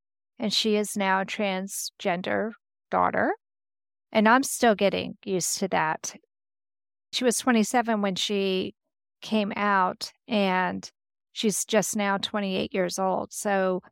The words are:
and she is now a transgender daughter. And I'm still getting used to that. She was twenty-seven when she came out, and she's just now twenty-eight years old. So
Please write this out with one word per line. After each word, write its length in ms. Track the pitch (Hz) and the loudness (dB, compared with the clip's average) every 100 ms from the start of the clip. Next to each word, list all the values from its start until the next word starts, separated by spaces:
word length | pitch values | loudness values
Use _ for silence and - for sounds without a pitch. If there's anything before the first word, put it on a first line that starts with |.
| _ _ _ - | _ _ _ -6
and 140 | 226 | -4
she 220 | - 220 208 | -2 0 0
is 220 | 202 208 | 0 -2
now 240 | 190 190 | 0 0
a 40 | 190 | -2
transgender 1300 | - 202 185 196 - - - 202 180 190 208 214 - _ _ - | -4 -2 -2 -6 -8 -10 -6 -2 -2 -2 -2 -2 -8 _ _ -4
daughter. 440 | 180 180 - 262 440 _ _ _ _ _ _ _ | 2 2 2 0 -2 _ _ _ _ _ _ _
And 160 | 220 214 | 2 6
I'm 160 | 247 | 6
still 320 | 277 - 240 202 | 2 2 2 4
getting 400 | 196 185 - - | 2 0 -4 -8
used 360 | - 185 - - | -4 -2 -2 -2
to 100 | 190 | -2
that. 440 | 165 156 160 - - _ _ _ _ _ _ _ _ _ | 0 0 -2 -8 -14 _ _ _ _ _ _ _ _ _
She 100 | - | -2
was 140 | 254 220 | 0 2
twenty-seven 640 | - 226 208 247 233 220 | 2 2 4 2 2 0
when 140 | 202 185 | 0 -2
she 600 | - 202 196 185 - - _ _ _ _ | -2 0 0 0 -4 -8 _ _ _ _
came 320 | - 220 202 - | -4 -2 0 0
out, 560 | 208 196 185 - - - - | 2 2 2 -2 -10 -14 -2
and 640 | 214 196 185 180 190 - _ _ _ _ | 0 2 2 0 -4 -10 _ _ _ _
she's 320 | - 220 - | -4 -2 0
just 320 | - 214 180 214 | 2 2 2 0
now 220 | 202 196 | 0 0
twenty-eight 560 | - 208 196 185 - | -2 -4 -2 -2 -2
years 260 | 196 180 - | -2 -2 0
old. 320 | 190 180 - | -2 -2 -4
So 500 | - 214 196 185 185 - | -6 -2 0 2 -2 -6